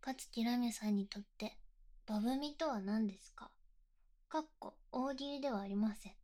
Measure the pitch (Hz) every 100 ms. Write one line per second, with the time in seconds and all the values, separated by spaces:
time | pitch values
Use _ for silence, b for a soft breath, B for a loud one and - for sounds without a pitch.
0 | - 262 - - 226 247 240 214 214 202
1 | 196 202 208 _ 214 - - - - -
2 | - 214 220 262 294 294 320 233 190 214
3 | 220 190 - - - _ - - - _
4 | - - _ 320 311 - - - - -
5 | 262 262 285 285 277 220 196 196 214 208
6 | - -